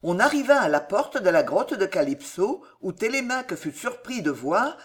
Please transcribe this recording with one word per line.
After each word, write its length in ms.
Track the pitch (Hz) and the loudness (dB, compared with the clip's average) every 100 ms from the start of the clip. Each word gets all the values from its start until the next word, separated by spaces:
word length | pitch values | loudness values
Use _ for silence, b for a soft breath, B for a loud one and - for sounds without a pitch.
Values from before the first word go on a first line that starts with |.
On 160 | 160 175 | -2 2
arriva 420 | 254 294 254 285 | 4 2 4 4
à 80 | 185 | 4
la 120 | 147 | 0
porte 400 | - 202 294 277 | 0 -2 0 0
de 100 | 185 | 4
la 140 | 165 | 4
grotte 320 | 143 160 277 240 | 4 0 0 -2
de 100 | 196 | 0
Calypso, 760 | - 143 139 - - 202 330 B B | 2 0 0 -6 -2 -2 -2 B B
où 100 | 196 | -8
Télémaque 640 | - 220 269 247 254 254 | -4 -2 0 -2 -4 -4
fut 180 | 170 160 | -8 -8
surpris 520 | - 247 247 - 240 | -6 -8 -8 -10 -4
de 80 | 151 | -2
voir, 440 | 131 127 185 269 339 | -2 0 2 0 -4